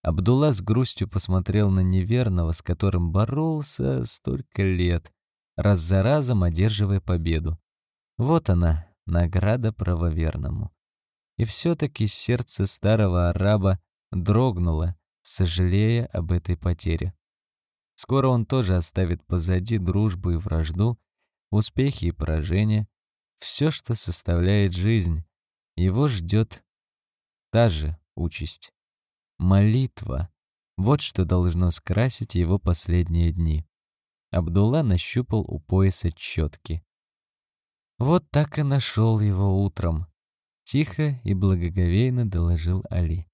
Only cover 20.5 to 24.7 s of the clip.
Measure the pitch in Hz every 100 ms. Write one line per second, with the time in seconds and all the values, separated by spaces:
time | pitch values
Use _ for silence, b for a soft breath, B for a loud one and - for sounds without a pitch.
20.5 | 80 80 82 110 120 _ _ _ _ _
21.5 | 104 110 - 139 - - - - 80 85
22.5 | 92 107 107 104 _ _ _ _ _ -
23.5 | - 143 - - 113 - 90 - 87 90
24.5 | 104 101